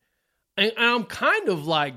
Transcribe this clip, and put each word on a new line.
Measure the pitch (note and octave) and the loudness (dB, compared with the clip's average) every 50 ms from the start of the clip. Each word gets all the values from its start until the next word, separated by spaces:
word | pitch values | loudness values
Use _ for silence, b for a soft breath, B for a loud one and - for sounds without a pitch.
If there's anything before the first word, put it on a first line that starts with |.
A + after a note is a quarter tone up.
| _ _ _ _ _ _ _ _ _ _ - | _ _ _ _ _ _ _ _ _ _ -2
and, | G3+ G3+ A3 A3+ | 0 0 0 0
and | A3+ A#3 | 2 2
I'm | A#3+ A#3+ A#3+ G3+ | 2 2 0 -2
kind | - - - A#3 D#4 G4+ A4 G4 A3 | -4 -4 0 2 2 2 2 0 -2
of | F#3 D3+ C#3+ | -2 -2 0
like | D#3+ D#3+ D3+ D3 C#3 B2+ | 0 0 0 0 0 -4